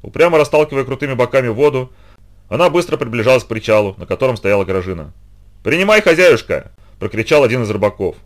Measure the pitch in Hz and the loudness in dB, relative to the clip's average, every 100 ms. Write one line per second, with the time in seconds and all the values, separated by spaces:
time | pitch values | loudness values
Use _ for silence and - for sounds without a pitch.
0 | - - 170 160 143 151 151 139 127 131 | -12 0 2 4 2 2 0 -2 -6 -6
1 | 143 127 123 135 123 110 147 131 127 - | -6 -2 -2 -2 -4 0 0 0 -8 -16
2 | - - - - - 123 175 160 170 151 | -20 -20 -20 -20 -10 0 0 0 -4 -6
3 | 127 117 110 131 - 113 113 107 104 95 | -6 -2 2 2 0 -8 0 2 2 -6
4 | - 92 131 113 98 101 95 95 90 87 | -8 -2 -2 -2 0 0 0 -4 -4 -10
5 | 73 - - - - - - 160 196 214 | -12 -20 -20 -20 -20 -10 -4 -2 2 2
6 | 208 165 180 127 - 76 - - - - | 2 4 4 4 0 -6 -6 -20 -20 -10
7 | 98 107 117 151 131 123 107 104 104 - | -8 -6 0 2 4 0 -2 -2 -2 -2
8 | 95 - | -6 -6